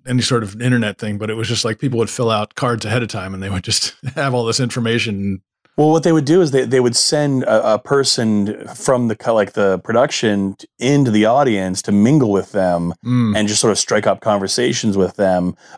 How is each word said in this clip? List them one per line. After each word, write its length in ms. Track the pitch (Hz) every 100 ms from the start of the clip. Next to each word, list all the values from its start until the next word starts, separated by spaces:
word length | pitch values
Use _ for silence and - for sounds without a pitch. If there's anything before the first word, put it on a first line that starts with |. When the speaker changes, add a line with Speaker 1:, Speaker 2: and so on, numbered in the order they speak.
Speaker 1:
any 160 | - 123
sort 220 | 110 123
of 180 | 101 104
internet 360 | 123 123 107 98
thing, 200 | 107 101
but 120 | 107
it 60 |
was 120 | 110 107
just 160 | 117
like 160 | 117 110
people 180 | 139 117
would 100 | 110
fill 200 | - 117
out 260 | 107 104
cards 280 | - 123 117
ahead 200 | 104 123
of 40 | 113
time 260 | 107 95
and 80 | 95
they 80 | 95
would 140 | 92
just 320 | - 98 - -
<laughs> 100 | 135
have 180 | - 139
all 100 | 123
this 140 | 113 113
information 840 | 120 - 113 117 113 98 98 95 _ _ _ -
Speaker 2:
Well, 140 | 151
what 120 | 160
they 100 | 175
would 100 | 160
do 160 | 135 180
is 100 | 160
they, 120 | 135
they 160 | 113 131
would 160 | 120
send 480 | 117 - 151 147 131
a, 300 | 127 110 110
a 60 | 107
person 880 | - 139 131 - 110 104 101 104 -
from 340 | - - 123 120
the 60 |
co-, 180 | 110 127
like, 180 | 113 101
the 260 | - 98 92
production 760 | - 113 151 - 113 101 98
t-, 120 | 95 - -
into 320 | 123 143 131
the 140 | 104
audience 560 | 107 131 139 104 92 92
to 80 | -
mingle 400 | 101 110 151 117
with 220 | 98 -
them 400 | 104 92 87 85 -
Speaker 1:
Mm. 300 | 113 123 117 104
Speaker 2:
and 100 | 104
just 120 | 104
sort 120 | 117
of 60 | 98
strike 300 | - 107 104
up 140 | 95
conversations 720 | 110 101 95 - 123 - 113 98
with 200 | 90 -
them. 380 | 95 90 90 - -